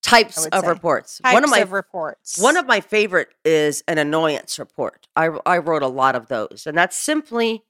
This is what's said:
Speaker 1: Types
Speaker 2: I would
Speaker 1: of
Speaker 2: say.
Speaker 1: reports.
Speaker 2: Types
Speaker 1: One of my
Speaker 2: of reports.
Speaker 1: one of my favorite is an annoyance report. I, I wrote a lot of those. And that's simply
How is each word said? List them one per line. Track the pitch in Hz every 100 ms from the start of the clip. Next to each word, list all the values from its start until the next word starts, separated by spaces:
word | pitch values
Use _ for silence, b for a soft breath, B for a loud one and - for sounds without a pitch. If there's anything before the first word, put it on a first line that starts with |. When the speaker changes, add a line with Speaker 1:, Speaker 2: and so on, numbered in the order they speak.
Speaker 1:
Types | - 240 226 -
Speaker 2:
I |
would | 160
Speaker 1:
of | 190
Speaker 2:
say. | 180
Speaker 1:
reports. | 170 170 135 - -
Speaker 2:
Types | 247
Speaker 1:
One | 247
of | 294
my | 233
Speaker 2:
of | 196
reports. | 196 190 185 156 - - -
Speaker 1:
one | 220 330
of | 269
my | 220
favorite | 196 214 208 180 - _
is | - 160 151 139 -
an | 156
annoyance | 147 156 160 143 - -
report. | 135 - 120 - _ -
I, | 160 151
I | - 175
wrote | 156 160
a | 135
lot | 127 131 127
of | 113
those. | 120 107 - -
And | 156
that's | 180 -
simply | - 311 302 233 226 220